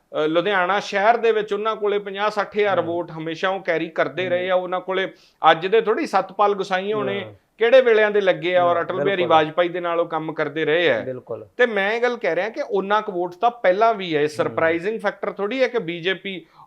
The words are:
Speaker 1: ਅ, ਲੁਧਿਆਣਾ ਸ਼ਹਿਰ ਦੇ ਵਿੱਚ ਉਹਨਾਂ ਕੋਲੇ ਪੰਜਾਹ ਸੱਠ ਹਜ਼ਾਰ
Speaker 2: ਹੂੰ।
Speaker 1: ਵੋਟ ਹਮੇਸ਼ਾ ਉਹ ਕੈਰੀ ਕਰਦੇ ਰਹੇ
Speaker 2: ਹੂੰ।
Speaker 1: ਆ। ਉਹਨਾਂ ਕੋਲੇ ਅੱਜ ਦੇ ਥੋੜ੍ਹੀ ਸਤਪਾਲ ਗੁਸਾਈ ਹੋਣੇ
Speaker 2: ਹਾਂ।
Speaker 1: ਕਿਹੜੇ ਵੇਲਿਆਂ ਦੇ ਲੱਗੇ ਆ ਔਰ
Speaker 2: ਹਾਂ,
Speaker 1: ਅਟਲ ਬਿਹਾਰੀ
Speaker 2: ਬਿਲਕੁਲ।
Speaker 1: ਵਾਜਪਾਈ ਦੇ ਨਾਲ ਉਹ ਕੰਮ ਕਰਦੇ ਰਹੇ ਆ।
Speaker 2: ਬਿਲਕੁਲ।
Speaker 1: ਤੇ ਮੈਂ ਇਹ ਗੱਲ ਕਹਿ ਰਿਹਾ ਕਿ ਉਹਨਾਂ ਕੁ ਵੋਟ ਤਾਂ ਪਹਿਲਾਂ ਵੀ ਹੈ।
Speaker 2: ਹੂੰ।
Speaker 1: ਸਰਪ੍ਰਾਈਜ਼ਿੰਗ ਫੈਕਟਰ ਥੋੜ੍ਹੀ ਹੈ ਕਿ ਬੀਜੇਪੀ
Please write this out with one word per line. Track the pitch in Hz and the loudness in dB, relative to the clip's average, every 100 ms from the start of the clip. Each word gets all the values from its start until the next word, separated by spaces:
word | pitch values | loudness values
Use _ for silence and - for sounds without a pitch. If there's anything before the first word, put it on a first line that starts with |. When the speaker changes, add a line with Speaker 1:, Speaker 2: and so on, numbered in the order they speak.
| _ 143 | _ -4
Speaker 1:
ਅ, | 156 | 0
ਲੁਧਿਆਣਾ | 165 170 202 180 202 | 0 0 2 2 0
ਸ਼ਹਿਰ | - 202 202 233 | -2 0 2 4
ਦੇ | 226 | 2
ਵਿੱਚ | 214 208 | 0 -2
ਉਹਨਾਂ | 202 214 214 | -4 -4 -2
ਕੋਲੇ | 208 202 | -2 -2
ਪੰਜਾਹ | 202 190 214 | -4 -4 -4
ਸੱਠ | 208 - 208 | -2 -4 0
ਹਜ਼ਾਰ | 208 185 | 0 2
Speaker 2:
ਹੂੰ। | 165 | 0
Speaker 1:
ਵੋਟ | 170 165 | -4 -6
ਹਮੇਸ਼ਾ | 160 160 160 190 | -8 -10 -4 -4
ਉਹ | 190 | -4
ਕੈਰੀ | 180 165 165 | -2 -2 -2
ਕਰਦੇ | 165 156 143 185 | -2 -2 -2 -2
ਰਹੇ | 175 180 | -2 0
Speaker 2:
ਹੂੰ। | 185 | 0
Speaker 1:
ਆ। | |
ਉਹਨਾਂ | 180 185 | 0 -6
ਕੋਲੇ | 180 190 185 - _ - 156 | -4 -4 -4 -8 _ 0 4
ਅੱਜ | 165 180 | 4 4
ਦੇ | 220 | 2
ਥੋੜ੍ਹੀ | 208 254 269 | 2 0 0
ਸਤਪਾਲ | 196 185 190 202 | -2 -2 0 0
ਗੁਸਾਈ | 202 190 185 196 | 0 -2 -4 -2
ਹੋਣੇ | 214 - 196 | -4 -4 -6
Speaker 2:
ਹਾਂ। | 185 104 _ - | -8 -16 _ -2
Speaker 1:
ਕਿਹੜੇ | 226 262 | 4 6
ਵੇਲਿਆਂ | 247 220 214 | 6 6 4
ਦੇ | 208 | 2
ਲੱਗੇ | 190 165 165 180 | 2 2 2 2
ਆ | |
ਔਰ | 175 170 | 4 2
Speaker 2:
ਹਾਂ, | |
Speaker 1:
ਅਟਲ | 170 | 0
ਬਿਹਾਰੀ | 180 - | -2 0
Speaker 2:
ਬਿਲਕੁਲ। | 196 170 | 0 4
Speaker 1:
ਵਾਜਪਾਈ | 160 156 151 175 | 4 4 2 0
ਦੇ | 170 | 0
ਨਾਲ | 175 170 | -2 0
ਉਹ | 170 | 0
ਕੰਮ | 165 160 | -2 -4
ਕਰਦੇ | 156 151 147 151 | -4 -4 -2 0
ਰਹੇ | 160 170 | 2 2
ਆ। | 117 | 2
Speaker 2:
ਬਿਲਕੁਲ। | 123 127 - 110 107 - | -2 -10 -10 -12 -8 0
Speaker 1:
ਤੇ | 240 | 0
ਮੈਂ | 208 196 | 0 -2
ਇਹ | 233 | 0
ਗੱਲ | 240 240 | -2 -2
ਕਹਿ | 190 165 | -2 -2
ਰਿਹਾ | 202 | -2
ਕਿ | 226 | -6
ਉਹਨਾਂ | 285 196 190 214 | -4 -4 0 -2
ਕੁ | 208 | -2
ਵੋਟ | 180 175 175 | -4 -6 -2
ਤਾਂ | 233 | -2
ਪਹਿਲਾਂ | 240 190 190 226 | 2 2 4 4
ਵੀ | 220 185 151 | 2 -2 0
ਹੈ। | |
Speaker 2:
ਹੂੰ। | 147 | 0
Speaker 1:
ਸਰਪ੍ਰਾਈਜ਼ਿੰਗ | 147 151 113 165 170 180 220 | 0 -4 0 0 0 -4 -4
ਫੈਕਟਰ | 196 190 202 | -4 -4 -6
ਥੋੜ੍ਹੀ | 190 202 254 | -6 -4 0
ਹੈ | 247 | 0
ਕਿ | 233 | -2
ਬੀਜੇਪੀ | 170 175 165 185 196 185 - _ | -6 -4 -4 -4 -6 -12 -14 _